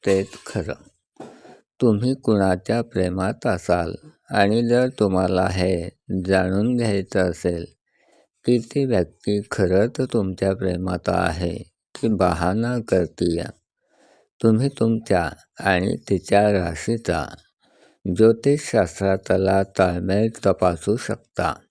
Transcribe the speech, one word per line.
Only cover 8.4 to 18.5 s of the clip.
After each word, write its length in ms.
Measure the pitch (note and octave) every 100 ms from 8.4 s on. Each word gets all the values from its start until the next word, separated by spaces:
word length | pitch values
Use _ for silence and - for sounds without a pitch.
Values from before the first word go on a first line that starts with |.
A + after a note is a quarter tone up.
| -
की 140 | B2
ती 260 | A2+ C#3+ C3+
व्यक्ती 560 | G#2 E2 _ - G#2 G2+
खरंच 500 | - F#2 F#2 A2+ - C3
तुमच्या 420 | A#2 F#2+ F2+ G2 F#2+
प्रेमात 540 | F#2+ F2+ F#2 F2+ -
आहे 480 | F2+ F2+ E2 F2 F2 - _ _ -
की 80 | A2+
बहाणा 720 | G2+ F2+ E2 F2 G#2 A#2 B2 A2+
करतीय, 560 | F#2+ F2 - F2 E2 E2+ - _ _ _ _ _ _ _ _
तुम्ही 260 | A#2 A2 C#3 -
तुमच्या 500 | A2+ A2+ - F#2 E2+ - _ -
आणि 380 | G2 F2+ G2 - -
तिच्या 440 | F#2+ - G2+ G#2
राशीचा 720 | G2+ F2 D#2 - A2+ - E2 C#2+ - _ _ _ _ _ _ F#2 F#2
ज्योतिषशास्त्रातला 1500 | A2 A2+ C#3